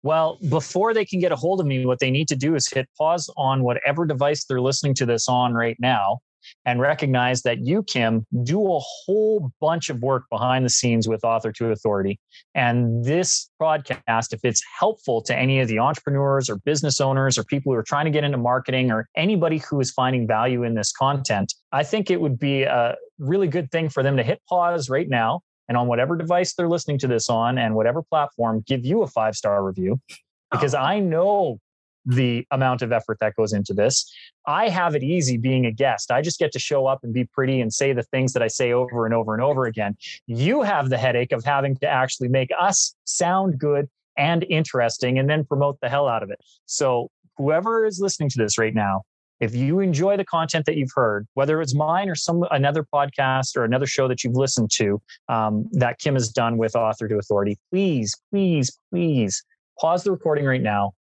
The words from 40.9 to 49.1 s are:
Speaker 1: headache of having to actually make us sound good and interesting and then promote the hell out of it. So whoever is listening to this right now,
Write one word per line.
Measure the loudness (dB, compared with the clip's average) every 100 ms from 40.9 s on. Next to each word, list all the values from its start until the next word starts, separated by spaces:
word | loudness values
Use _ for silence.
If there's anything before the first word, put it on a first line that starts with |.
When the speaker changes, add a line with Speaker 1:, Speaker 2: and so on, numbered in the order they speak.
| 0
Speaker 1:
headache | 2 0 0
of | -2 0
having | 0 0 -2
to | 0
actually | 0 0 -2 0
make | 0 0 0
us | 0 2 -2 _ -8
sound | -2 0 2 0 -2
good | 0 0 -2 _ _ -2
and | 0 0 0
interesting | 0 0 0 0 0 0 2
and | 2
then | 0 0
promote | 0 0 -2
the | -2
hell | 0 0
out | -2
of | -4
it. | -12 _ _ -10
So | -2 0 0 -2 _ _ -4
whoever | 0 2 2 2 0
is | 0
listening | -4 0 -2
to | 0
this | 0 0
right | 0
now, | 2 0 -2 -6